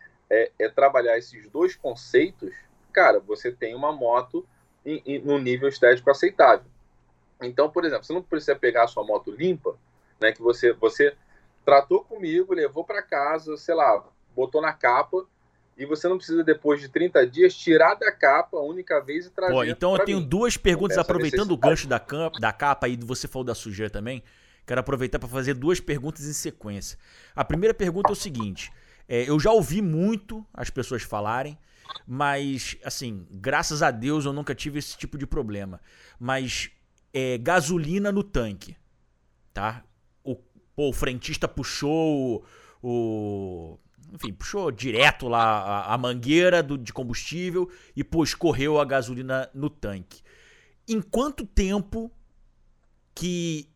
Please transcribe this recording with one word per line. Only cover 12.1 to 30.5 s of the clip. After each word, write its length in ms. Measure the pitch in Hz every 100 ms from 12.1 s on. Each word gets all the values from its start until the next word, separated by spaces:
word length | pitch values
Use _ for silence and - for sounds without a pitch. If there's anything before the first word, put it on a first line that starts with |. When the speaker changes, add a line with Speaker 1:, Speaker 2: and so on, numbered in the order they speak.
| 214 175 165 190
Speaker 1:
levou 300 | 180 143 131
pra 180 | 170 202
casa, 560 | - 151 143 160 156 151
sei 160 | -
lá, 320 | 165 139 104 - _ _ -
botou 260 | 127 156
na 100 | 156
capa, 540 | 147 127 127 147 185 185 _ _ _ _ -
e 80 | 139
você 220 | 151 175
não 100 | 185
precisa, 240 | - 165
depois 380 | 160 151 147 143
de 80 | 139
trinta 400 | 160 175 170 123
dias, 260 | 127 180
tirar 420 | - - 160 165 208
da 140 | -
capa 460 | - 143 147 - 170
a 60 |
única 400 | 143 180 180 151
vez 240 | 131 151 180
e 40 |
trazer 240 | - 185
Speaker 2:
Pô, 100 | 131
então 280 | 117 120 175
eu 60 | 190
Speaker 1:
pra 80 | 202
Speaker 2:
tenho 140 | 196
Speaker 1:
mim. 80 | 147
Speaker 2:
duas 280 | 175 233 -
perguntas, 400 | 196 170 165 185
Speaker 1:
Essa 60 |
Speaker 2:
aproveitando 500 | 170 175 156 185 208
o 40 | 156
Speaker 1:
necessidade. 160 | 151
Speaker 2:
gancho 160 | 160 139
da 120 | 120
cam-, 320 | - 143 160 -
da 140 | 113
capa 320 | - 143 135 123
aí, 100 | 123
você 320 | 117 123 -
falou 160 | 131
da 100 | 127
sujeira 360 | 110 113 101 107
também, 340 | 104 110 131 - _ _ _ -
quero 140 | 127
aproveitar 400 | 127 139 127 143
pra 80 | 123
fazer 260 | 131 131
duas 280 | 135 143 180
perguntas 440 | - 147 139 156 143
em 60 |
sequência. 640 | 147 160 - 107 101 - - - - - -
A 80 |
primeira 300 | 139 151 214
pergunta 360 | 220 190 170 -
é 40 |
o 20 | 208
seguinte: 560 | 202 131 107 87 - - - _ -
é, 200 | 120 127
eu 80 | 151
já 140 | 196
ouvi 300 | 226 147 175
muito 640 | 196 156 190 226 - 202 214